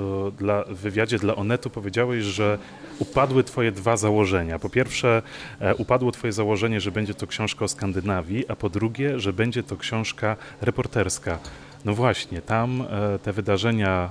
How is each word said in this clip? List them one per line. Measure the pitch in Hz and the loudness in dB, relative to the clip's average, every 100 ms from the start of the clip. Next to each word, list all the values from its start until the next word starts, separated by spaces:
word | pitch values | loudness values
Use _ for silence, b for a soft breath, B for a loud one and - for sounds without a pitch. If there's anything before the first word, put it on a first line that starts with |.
| 98 95 98 101 | -2 -2 -4 -2
dla, | 101 101 | 0 0
w | - | -2
wywiadzie | 95 101 101 110 113 | -6 -2 0 2 2
dla | 101 101 | 2 0
Onetu | 101 123 - | 0 0 -2
powiedziałeś, | 117 101 104 123 120 | -8 -4 0 0 0
że | 101 95 104 101 B B B - | -2 0 2 0 B B B -6
upadły | - 131 139 131 | -2 2 4 4
twoje | - - 113 | 2 2 0
dwa | 98 101 113 | 2 2 4
założenia. | 107 107 95 92 82 82 | 4 4 4 2 0 -4
Po | 98 | -2
pierwsze, | 123 127 - 123 113 B B B B | 0 0 2 2 2 B B B B
e, | 98 | 0
upadło | - 110 123 123 | 0 2 2 2
twoje | - 120 | 0 -2
założenie, | 101 104 104 113 110 | 0 2 2 2 0
że | 98 | 0
będzie | 101 104 | -2 -2
to | 101 104 | -4 -6
książka | - 107 - | -4 -4 0
o | 104 | -2
Skandynawii, | - 101 92 95 92 82 104 - | -2 -2 0 0 0 0 -2 -2
a | - | -2
po | 104 | -2
drugie, | 101 113 117 143 127 | 0 0 0 -2 0
że | 98 | 0
będzie | 95 117 120 | 2 0 0
to | - 95 | -4 -6
książka | - 113 107 - 107 110 B - | -4 -2 -2 -2 -2 -2 B -4
reporterska. | 123 123 123 117 95 - - 87 B B B B | -2 0 0 0 0 0 -4 -6 B B B B
No | 104 | -2
właśnie, | 104 127 98 - 135 | 2 2 2 -4 -8
tam, | - 113 120 127 123 104 104 | -2 0 0 -2 -4 -2 -2
e, | 98 | -2
te | 110 | -2
wydarzenia | 101 101 98 113 113 98 92 90 | -2 0 2 4 2 4 2 0